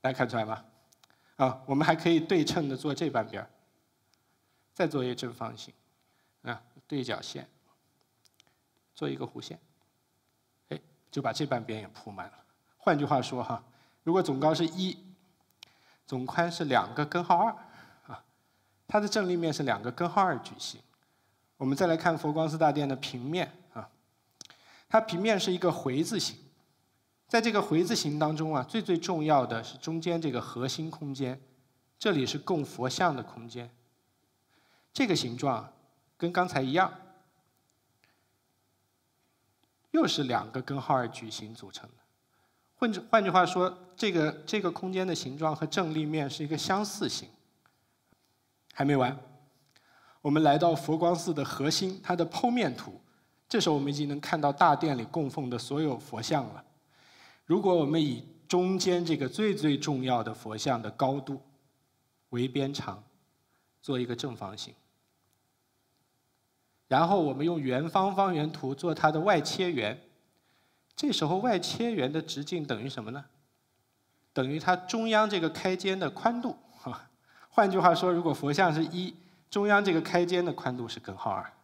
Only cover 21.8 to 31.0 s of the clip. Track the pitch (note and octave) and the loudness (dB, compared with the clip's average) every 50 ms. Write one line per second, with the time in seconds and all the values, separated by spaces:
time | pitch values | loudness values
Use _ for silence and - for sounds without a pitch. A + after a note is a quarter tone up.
21.8 | F#3+ F3 E3 D#3+ - F3+ E3 D3 - D3+ D3 D#3+ D#3+ D#3 D3 D#3+ E3 D3+ C#3 D3+ | 2 2 2 2 2 0 0 0 -2 -2 0 0 0 -2 0 2 2 4 4 2
22.8 | D3 C#3 C3+ B2+ C#3 - - B2 A#2+ C#3 D#3+ F#3 D#3+ - - - - _ _ A#2 | -2 -2 -4 -6 -8 -10 -10 -8 -6 -4 -4 -4 -4 -4 -8 -20 -20 _ _ -16
23.8 | G#2+ - _ _ _ _ _ _ _ _ _ _ - - - _ _ - - - | -16 -16 _ _ _ _ _ _ _ _ _ _ -20 -20 -20 _ _ -20 -20 -20
24.8 | _ _ - A3 A3 A3 F3 E3+ G3 A3+ A3 F#3+ - G3 F3+ F3+ F3+ F3 D3 - | _ _ 4 4 4 4 -4 0 2 2 2 2 2 0 0 2 2 2 0 2
25.8 | - C#3 B2 C#3 E3+ F3 A3+ F#3+ - - - - - - _ _ _ _ _ _ | -2 -2 0 0 -2 0 -2 -2 -2 -4 -8 -10 -20 -20 _ _ _ _ _ _
26.8 | _ _ _ _ _ _ _ _ _ _ - A#3 A3+ A#3 G#3 G#3 - - D3+ D#3+ | _ _ _ _ _ _ _ _ _ _ 2 2 4 4 2 2 2 2 2 2
27.8 | F3 F3 A3+ - - D#3 D3 D3+ D#3 D3+ D#3 D3+ D#3+ D#3+ D#3 C#3 B2+ - - A3+ | 2 2 0 0 0 -2 0 0 0 0 0 -2 -2 -2 -2 -2 -2 -2 -4 -4
28.8 | F#3 - F3+ E3 E3+ - F#3 D#3+ D3+ D#3 D3+ C#3 B2+ A2+ A#2 A2+ A2+ - - - | 0 0 -2 -2 0 -2 -2 0 2 4 4 4 4 2 -2 -4 -6 -8 -14 -12
29.8 | - - E3 E3 D#3+ F3 E3+ E3+ D#3+ D3+ B2 B2 G#2+ - - A#2+ B2 C3+ - - | -8 -6 -6 -4 -2 -2 -2 0 -2 -2 -4 -4 -6 -6 -6 -6 -4 -4 -4 -6
30.8 | D#3 E3 D#3 - | -6 -8 -8 -8